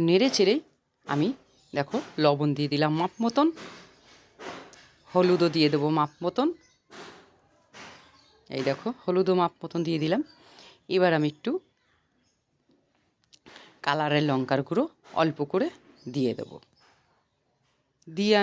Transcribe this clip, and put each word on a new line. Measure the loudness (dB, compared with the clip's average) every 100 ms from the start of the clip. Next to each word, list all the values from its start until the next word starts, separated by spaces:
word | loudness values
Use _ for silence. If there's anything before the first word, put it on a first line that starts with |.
| 2
নেড়ে | 4 4 2
চেড়েই | 2 2 -4 _ _ _ -6
আমি | -2 -2 -4 _ _ _
দেখো | -6 -4 -6 -6 0
লবণ | 2 2 0 -2
দিয়ে | -2
দিলাম | 0 0 0
মাপ | -4 -2
মতন, | -2 2 2 0 -14 -20 -20 _ _ -20 _ -20 -16 -16 -20 -20 -20 _ -4
হলুদও | 2 2 4 2
দিয়ে | 2 2
দেবো | 2 0 0
মাপ | -2 -4
মতন, | -4 -2 -2 -2 _ _ _ -20 -20 -20 -20 _ _ _ _ -20 -20 -20 -20 _ _ _ -12
এই | -6 -4
দেখো | -4 -6 -6
হলুদও | -2 0 2 2
মাপ | 0 -4
মতন | -8 -6 -2
দিয়ে | -2
দিলাম। | 0 0 -2 _ -20 -20 -20 -18 -2 2
এবার | 2 2
আমি | 0
একটু | -2 -6 -6 _ _ _ _ _ _ _ _ _ _ _ _ _ _ _ _ _ _ -20 -20 -20 _
কালারের | -4 -2 0 2 2
লঙ্কার | 0 0 -2 -2
গুঁড়ো | -2 -4 _ -8 -2
অল্প | -2 -2 -4
করে | -2 -4 -8 _ -18 -10
দিয়ে | -2 -2 -4
দেবো, | -10 -16 _ _ _ _ _ _ _ _ _ _ _ _ _ _ -10
দিয়ে | -2 2 4